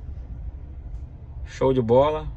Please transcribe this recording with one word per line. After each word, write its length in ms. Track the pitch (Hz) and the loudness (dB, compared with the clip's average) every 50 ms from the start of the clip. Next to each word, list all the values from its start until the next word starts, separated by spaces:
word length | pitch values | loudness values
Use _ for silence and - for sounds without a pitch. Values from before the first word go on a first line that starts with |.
| - - - - - - - - - - - - - - - - - - - - - - - - - - - - - | -8 -8 -8 -10 -10 -10 -10 -10 -8 -10 -10 -10 -12 -12 -12 -10 -10 -10 -10 -10 -10 -12 -12 -14 -14 -12 -10 -10 -10
Show 260 | - - - 127 135 | -10 -2 2 4 4
de 100 | 131 127 117 | 6 4 6
bola, 420 | 110 120 131 143 151 156 156 156 147 117 | 6 6 6 6 6 2 0 -4 -6 -8